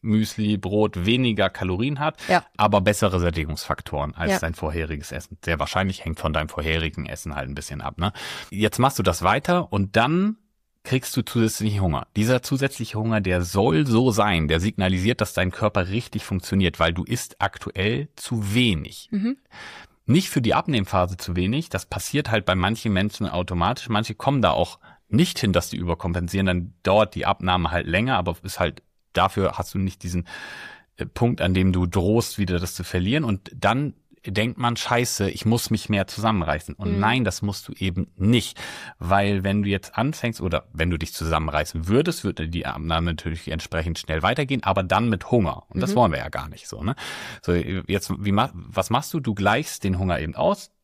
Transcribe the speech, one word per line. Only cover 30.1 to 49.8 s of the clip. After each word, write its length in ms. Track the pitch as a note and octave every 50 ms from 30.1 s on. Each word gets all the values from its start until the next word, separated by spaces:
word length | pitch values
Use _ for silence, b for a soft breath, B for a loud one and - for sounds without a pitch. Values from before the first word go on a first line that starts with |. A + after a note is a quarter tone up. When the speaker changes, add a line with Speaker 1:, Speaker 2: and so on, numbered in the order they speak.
| F2 F2+ E2+ B B B B B B B B B B B B B _
Speaker 1:
äh, 100 | - -
Punkt, 360 | - _ - B2 A#2+ B2 -
an 120 | - F2+ F#2
dem 200 | F#2 F#2 F#2 F2+
du 120 | F#2 F2+
drohst, 540 | F2 F2 G2 E2+ F#2+ G#2+ A#2 A2+ - - -
wieder 200 | G2+ F2+ F#2 E2+
das 160 | F2+ F2 -
zu 100 | - F2
verlieren. 400 | - - F#2 F2+ G2 B2+ D#3 D#3+
Und 260 | A2+ G2+ F#2 _ - -
dann 400 | C3 - G2+ A2+ C3 D3 C#3+ - _ _ _ _ _ _
denkt 320 | - F#2+ G#2 G#2+ A#2+ A#2+ -
man, 200 | B2+ A#2+ A#2+ -
„Scheiße, 520 | - - B2 A#2+ B2 A#2+ - - G2+ F#2+
ich 140 | - - -
muss 240 | A2 A2+ A#2+ - -
mich 200 | A2 G#2+ - -
mehr 180 | G#2+ G2+ G2+ -
zusammenreißen.“ 680 | - - G#2 A2 A2 G2 E2 D#2 D2 - - - D#2
Und 180 | - G2 F2+ E2+
Speaker 2:
Mhm. 60 | G2
Speaker 1:
nein, 240 | G2+ A2 A#2+ C3 B2
das 160 | G#2 - -
musst 260 | - G2+ G2 - - -
du 60 | -
eben 340 | - F#2+ F#2+ F2 F#2+ F2 - _
nicht. 420 | - F2+ G#2 A#2+ A#2+ - - - B B B B B B B B B
Weil 440 | - E2+ F#2+ G2+ G2+ G2+ G2+ G2 F#2
wenn 200 | G2 G2 G#2 G2+
du 60 | G2+
jetzt 280 | G2 G2 - - - -
anfängst 420 | A#2 C#3 D#3 - - A#2+ A2 -
oder 280 | - F#2 E2 D2+ - _
wenn 200 | - D#2 D#2+ F2+
du 60 | F2 D#2+
dich 140 | E2 - -
zusammenreißen 760 | - D#2+ D#2+ D#2+ D#2 D#2+ D#2 D2 D2+ D2+ - - E2 D#2+ E2+
würdest, 340 | G#2 B2+ D#3 F3 E3 - -
würde 240 | G2+ - - E2 D#2+
die 180 | E2+ E2+ -
Abnahme 420 | C#2 - C2+ D#2 E2 E2 E2 E2+ F2
natürlich 420 | D#2+ D2+ - E2 D#2+ D#2+ - -
entsprechend 500 | D#2+ D#2+ - - - E2+ D#2+ F2 E2 -
schnell 220 | - - D#2+ D#2+
weitergehen, 420 | D#2 G2 B2 C#3 D3 B2+ C3+ B2 -
aber 200 | - F#2+ G2 F#2
dann 260 | F2 F#2 G2 A2+ A#2+
mit 200 | A2 F2+ - -
Hunger. 340 | - A#2+ G2+ D#2 - - - _
Und 140 | - -
das 100 | F#2+ G2+
Speaker 2:
Mhm. 40 | G2+
Speaker 1:
wollen 160 | A#2+ A#2+ F#2+ D2+
wir 60 | C2
ja 100 | - -
gar 180 | - - - D2+
nicht 220 | - - - -
so, 120 | - G#1+
ne? 140 | C2+ F#2+ C#3 B B B B B B B B B
So, 120 | - - F2
jetzt, 600 | F2 D#2 - F#2 F#2+ - - F#2+ G2 - - F#2+ - G2
wie 80 | G2+
ma-, 200 | G2 G#2 A#2+ C3+ -
was 380 | F2+ - - - F#2 F#2 -
machst 220 | A2+ B2+ D3 - -
du? 60 | E3
Du 140 | C3 A#2+ G#2
gleichst 500 | G2 G2 G2 G#2+ C3 D3+ - - -